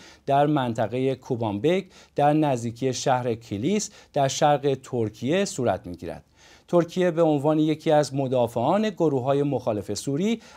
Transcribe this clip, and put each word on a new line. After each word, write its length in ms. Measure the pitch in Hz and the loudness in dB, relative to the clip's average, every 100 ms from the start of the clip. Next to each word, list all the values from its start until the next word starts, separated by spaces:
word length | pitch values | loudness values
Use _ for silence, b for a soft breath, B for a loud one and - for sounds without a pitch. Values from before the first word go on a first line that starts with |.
| B B - | B B 0
در 200 | 139 147 | 2 4
منطقه 680 | 147 123 113 107 127 131 131 | 2 0 -2 -2 -2 -2 -4
کوبانبک 720 | - 120 113 101 139 185 190 B B - | -4 -4 -2 -2 0 0 -4 B B 0
در 180 | 147 | 2
نزدیکی 600 | 151 151 127 117 117 131 | 4 2 0 -4 -4 -4
شهر 400 | 123 147 127 123 | -2 0 0 0
کلیس 560 | 113 - 101 135 208 - B B | -6 -6 -4 -2 -2 -4 B B
در 140 | 147 135 | -2 0
شرق 500 | - 151 143 143 135 | 2 2 4 0 -2
ترکیه 640 | - 123 110 - 117 180 202 | -4 -4 -4 -4 -2 -2 -2
صورت 420 | - 120 92 87 | -2 -2 -2 -4
می‌گیرد. 360 | 85 85 76 - b b b b | -12 -12 -14 -16 b b b b
ترکیه 440 | 175 170 185 180 | 2 2 0 0
به 100 | 160 | 2
عنوان 380 | 160 147 147 156 | 2 2 2 2
یکی 320 | 156 151 160 | 0 0 2
از 220 | 151 131 | 2 2
مدافعان 760 | 135 135 127 117 120 123 196 220 | -2 -2 0 0 0 0 0 0
گروه‌های 540 | 170 165 135 127 143 | 0 0 0 0 0
مخالف 500 | 143 131 - 104 98 | 0 -2 -2 -4 -4
سوری 480 | 101 - 139 202 226 B | -8 -4 -2 -2 -4 B